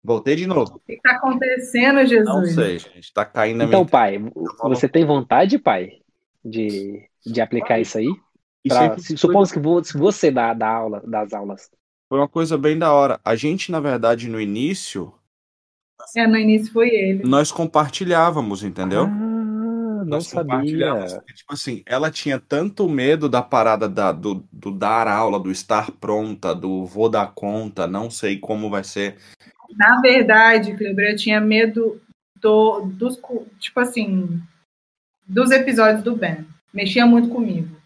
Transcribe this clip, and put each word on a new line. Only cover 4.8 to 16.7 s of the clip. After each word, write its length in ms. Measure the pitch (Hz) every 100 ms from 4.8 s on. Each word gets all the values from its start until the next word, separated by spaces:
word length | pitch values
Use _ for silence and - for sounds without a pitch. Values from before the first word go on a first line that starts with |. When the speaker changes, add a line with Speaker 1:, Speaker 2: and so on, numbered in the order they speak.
| 139
Speaker 1:
maluco. 20 |
Speaker 3:
tem 120 | 160 156
vontade, 540 | 143 123 123 196 277
pai, 400 | - 98 92 - _ _ _ _ 113
de, 640 | 113 107 101 101 98 _ _ 113
de 160 | 117
aplicar 260 | 110 117 -
Speaker 1:
Pai, 120 | 113
Speaker 3:
isso 160 | 113 110
aí? 100 | 120 190 _ _ _ _
Speaker 1:
e 60 | 135
Speaker 3:
Pra, 100 | 123
Speaker 1:
sempre 220 | 123 110
Speaker 3:
se, 60 | 170
Speaker 1:
foi 100 | 156
Speaker 3:
supomos 340 | 180 190 190
que 80 | 160
vo-, 240 | 147 175
se 140 | 160 147
você 340 | 180 202 160
dá, 220 | 127 117
dá 160 | 113 110
aula, 340 | 113 113 104 117
dá 160 | 113
as 120 | 104
aulas. 360 | 104 101 98 _ _ _ _ _
Speaker 1:
Foi 120 | 135
uma 80 | 143
coisa 300 | 165 160 156
bem 200 | 147 156
da 140 | 160
hora. 260 | 143 139 - -
A 100 | 117
gente, 340 | 147 190 -
na 120 | 160
verdade, 480 | 143 123 113 117 117
no 100 | 113
início 760 | 104 104 147 190 - 101 82 _ _ _ _ _ _ _ _ _ - 233
Speaker 2:
É, 100 | 226
no 120 | 220
início 340 | 214 214 214